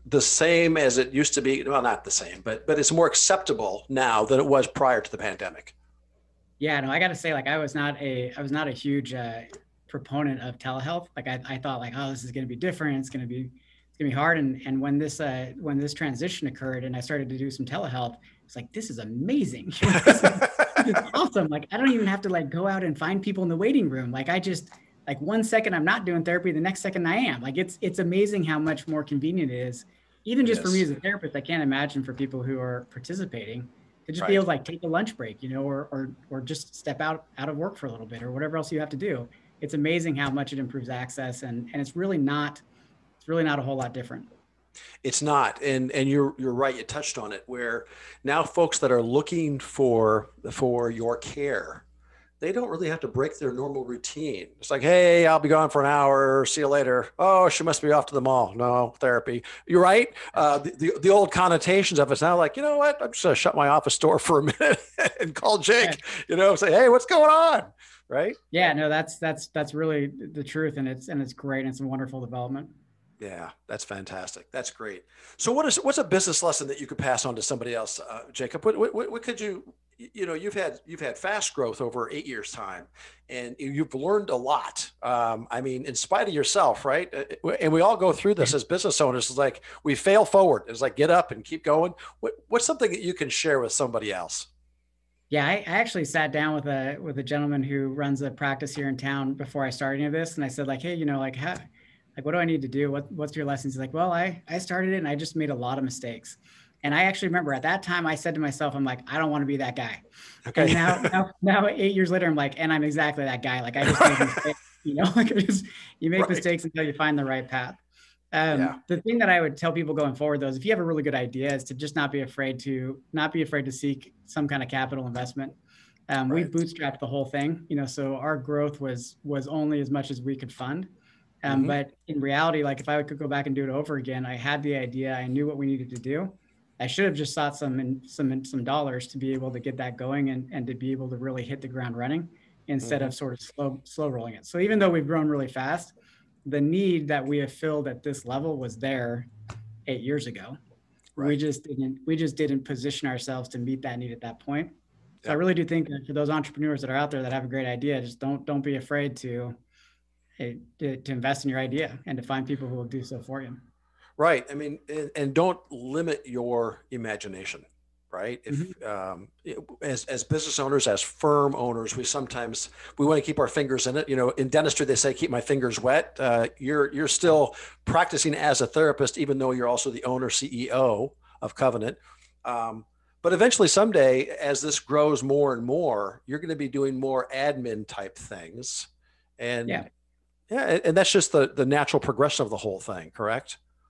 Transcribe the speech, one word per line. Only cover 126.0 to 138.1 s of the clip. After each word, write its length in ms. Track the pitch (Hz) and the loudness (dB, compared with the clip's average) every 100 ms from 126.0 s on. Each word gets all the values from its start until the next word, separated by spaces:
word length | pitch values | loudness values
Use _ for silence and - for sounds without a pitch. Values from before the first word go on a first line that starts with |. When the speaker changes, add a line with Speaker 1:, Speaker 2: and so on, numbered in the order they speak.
| - | -4
Speaker 2:
Um, 200 | 139 131 | -2 0
we 120 | 156 | 0
Speaker 1:
Right. 80 | 175 | 0
Speaker 2:
bootstrapped 480 | 165 165 170 147 139 | -2 -2 -4 -6 -4
the 80 | 127 | -4
whole 200 | 139 135 | -4 -4
thing, 380 | 143 143 165 165 | -2 -2 -4 -6
you 80 | 147 | -4
know, 100 | 135 | -4
so 300 | 139 135 135 | -4 -4 -4
our 200 | 143 151 | -4 -4
growth 440 | 127 147 147 147 | -2 -2 -2 -2
was, 380 | 139 123 120 - | -6 -6 -10 -12
was 240 | 143 139 135 | -6 -6 -4
only 320 | 156 151 151 | -2 0 0
as 100 | 135 | 0
much 220 | 139 135 | -2 -4
as 100 | 127 | -6
we 140 | 127 | -6
could 180 | 135 127 | -8 -8
fund. 360 | - 127 156 185 _ _ _ _ _ | -10 -8 -6 -8 _ _ _ _ _
Um, 160 | 147 135 | -2 0
Speaker 1:
Mm-hmm. 60 | 139 | 2
Speaker 2:
but 240 | 143 139 _ - | 0 -2 _ -8
in 120 | 151 | -4
reality, 440 | 139 139 165 156 | 0 2 2 2
like, 160 | 143 135 | 0 -2
if 80 | 139 | -2
I 120 | 147 | -2
could 160 | 147 147 | -2 -6
go 80 | 147 | -4
back 180 | 139 143 | -2 -2
and 80 | |
do 80 | 135 | -2
it 80 | 135 | -2
over 260 | 131 147 147 | -2 -4 -4
again, 300 | 131 127 127 | -4 -6 -6
I 80 | |
had 300 | 123 127 147 | -6 -2 -2
the 100 | 143 | -2
idea, 400 | 139 127 127 131 | -2 -4 -4 -4
I 140 | 131 127 | -4 -2
knew 180 | 131 147 | -2 -2
what 100 | 143 | -2
we 100 | 139 | -2
needed 240 | 135 123 | -2 -4
to 100 | 123 | -10
do. 320 | 127 147 190 - _ _ _ - | -6 -4 -6 -10 _ _ _ -8
I 80 | 127 | -4
should 160 | 151 | 0
have 100 | 196 | 0
just 200 | 147 143 | 0 -4
sought 220 | - 147 143 | -2 -2 -2
some, 220 | 143 131 | -4 -2
in, 220 | 127 131 | -4 -6
some, 280 | - | -8